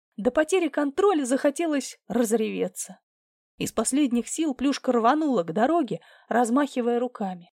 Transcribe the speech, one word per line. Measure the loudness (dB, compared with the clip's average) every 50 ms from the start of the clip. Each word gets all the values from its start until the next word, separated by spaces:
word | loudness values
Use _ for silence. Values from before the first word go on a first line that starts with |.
| _ _ _ -2
до | -2 0
потери | 2 2 0 2 2 0 0 0
контроля | 0 0 -2 -2 0 2 4 4 4 2 2
захотелось | 0 0 2 2 0 0 0 -2 -2 -2 -2 -4 -6 -14 _ _
разреветься. | -4 0 0 2 2 2 0 0 -2 -2 -4 -4 -4 -6 -10 -12 -12 -14 _ _ _ _ _ _ _ _ _ _ _ _
Из | -8 -8 -4
последних | -2 -2 -2 0 2 2 2 2 2 -2 -2 -2
сил | -4 -2 -2 -2 -2
Плюшка | -2 -2 -2 -2 0 0 0
рванула | 0 4 4 4 2 4 2 2 0 0
к | 0 0 0
дороге, | 0 2 2 2 0 0 -2 -6 -8 _ -18 -20 -20 _ -2
размахивая | 0 0 2 2 2 2 0 0 -2 -2 -2 0 0 0
руками. | -2 -4 -6 -6 -8 -8 -8 -10 -16 _ _